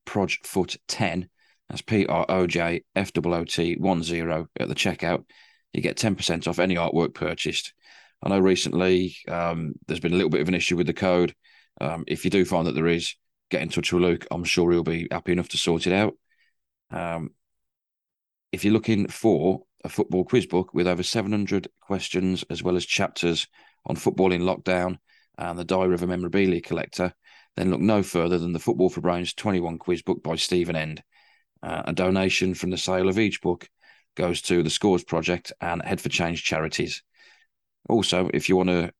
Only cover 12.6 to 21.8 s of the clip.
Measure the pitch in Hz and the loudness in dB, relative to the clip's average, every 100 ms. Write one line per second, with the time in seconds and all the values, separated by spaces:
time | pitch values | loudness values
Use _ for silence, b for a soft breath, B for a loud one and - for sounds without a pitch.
12.6 | 85 67 82 85 - - _ _ _ 82 | 0 2 2 2 -2 -10 _ _ _ -4
13.6 | 85 - - 90 87 80 - 85 82 - | -2 -2 0 4 4 2 -2 -6 0 2
14.6 | 87 85 80 82 85 87 - 90 82 - | 4 4 2 -4 -4 -6 0 -2 -2 -2
15.6 | - 82 90 95 104 - _ _ _ _ | 0 0 2 2 2 -2 _ _ _ _
16.6 | _ _ _ - 85 82 78 - _ _ | _ _ _ -8 -6 -6 -8 -12 _ _
17.6 | _ _ _ _ _ _ _ _ _ 92 | _ _ _ _ _ _ _ _ _ -2
18.6 | 101 107 - 107 101 - 110 80 87 - | 2 2 2 0 0 0 2 4 2 0
19.6 | - _ 80 - - 92 87 123 85 87 | -6 _ -6 -4 0 0 2 0 2 0
20.6 | 92 - 90 87 90 117 98 107 98 101 | 0 0 0 0 -2 -2 -2 -2 0 -2
21.6 | - - | -4 -12